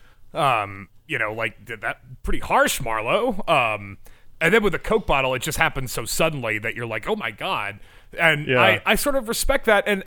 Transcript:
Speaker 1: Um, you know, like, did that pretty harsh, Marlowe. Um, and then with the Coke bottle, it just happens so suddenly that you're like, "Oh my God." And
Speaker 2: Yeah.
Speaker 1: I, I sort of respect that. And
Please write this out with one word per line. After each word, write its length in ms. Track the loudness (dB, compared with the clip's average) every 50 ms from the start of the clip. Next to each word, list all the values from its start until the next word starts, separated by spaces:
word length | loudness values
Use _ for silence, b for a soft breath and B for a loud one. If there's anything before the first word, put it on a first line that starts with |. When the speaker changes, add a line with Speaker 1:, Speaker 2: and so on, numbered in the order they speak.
| b b b b b -12 -4
Speaker 1:
Um, 560 | 0 2 2 2 2 0 -4 -8 -12 -14 -18 _ -20 _
you 120 | -8 -4 -4
know, 120 | -4 -4 -2
like, 320 | -4 -4 -6 -6 -8 -14
did 160 | -14 -12 -8
that 180 | -6 -8 -8 -8 -12 -20 -20 -10 -2
pretty 160 | 0 0 0
harsh, 420 | 2 2 2 2 2 2 0 -2
Marlowe. 600 | -4 -4 -4 -2 -2 0 0 0 0 0 -2 -2 0
Um, 520 | 2 2 2 2 0 -2 -4 -8 -12 -14 -16 b b b b b b b 0
and 100 | 2 4 4
then 100 | 4 2
with 100 | 2 0
the 60 | -2
Coke 260 | -2 0 0 0 2
bottle, 300 | 2 2 2 2 0 -2
it 80 | -2 -2
just 160 | -4 0 2
happens 320 | 2 2 2 -2 -6 -6
so 120 | -6 -6 -6
suddenly 520 | -4 0 0 0 0 0 -2 -4 -4 -4
that 160 | -2 -4 -6 -6
you're 120 | -6 -6
like, 200 | -6 -6 -6 -4
"Oh 80 | -4 -4
my 140 | -4 -4 -8
God." 500 | -8 -6 -6 -4 -4 -4 -4 -6 -8 -10 b b b b b b -4 2
And 280 | 4 4 4 4 0
Speaker 2:
Yeah. 120 | 2 4 6
Speaker 1:
I, 200 | 6 6 4 2 2
I 100 | 0 2
sort 200 | 2 2 0 0
of 120 | 0 -2
respect 380 | -2 -4 -2 0 2 2 2 4
that. 180 | 4 4 4 4
And 140 | 2 -2 -2 0